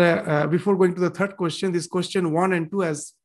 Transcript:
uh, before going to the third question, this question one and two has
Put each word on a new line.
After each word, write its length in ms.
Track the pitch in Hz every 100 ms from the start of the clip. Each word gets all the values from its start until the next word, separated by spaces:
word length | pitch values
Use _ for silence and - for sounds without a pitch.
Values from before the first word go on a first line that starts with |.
| 175 165 -
uh, 200 | 151 151
before 300 | 165 202 190
going 180 | 185
to 60 | 180
the 100 | 175
third 260 | 170 196 196
question, 360 | 170 - 196
this 140 | 175 156
question 460 | 180 180 196 175
one 200 | 156 185
and 180 | 180 165
two 100 | 196
has 340 | 175 151 - -